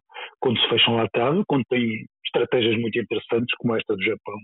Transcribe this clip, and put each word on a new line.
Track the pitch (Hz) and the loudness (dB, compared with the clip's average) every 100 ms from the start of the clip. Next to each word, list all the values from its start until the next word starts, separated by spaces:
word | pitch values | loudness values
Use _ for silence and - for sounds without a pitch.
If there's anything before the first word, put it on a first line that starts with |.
| - - - - | -12 -16 -16 -4
quando | 131 113 | 0 2
se | - | 2
fecham | 117 117 117 | 4 4 2
lá | |
atrás, | 110 127 120 180 - | 0 0 2 2 2
quando | 139 113 | 0 2
têm | 127 117 110 - _ - | 0 0 -4 -10 _ -4
estratégias | - 120 127 113 113 | -2 2 2 2 0
muito | 117 120 | 0 -2
interessantes, | 104 107 - 117 120 - | -2 -4 -2 -2 -2 -2
como | 117 110 | -2 -2
esta | - 101 | -2 -2
do | |
Japão | 101 101 - 104 | -2 -4 -8 -14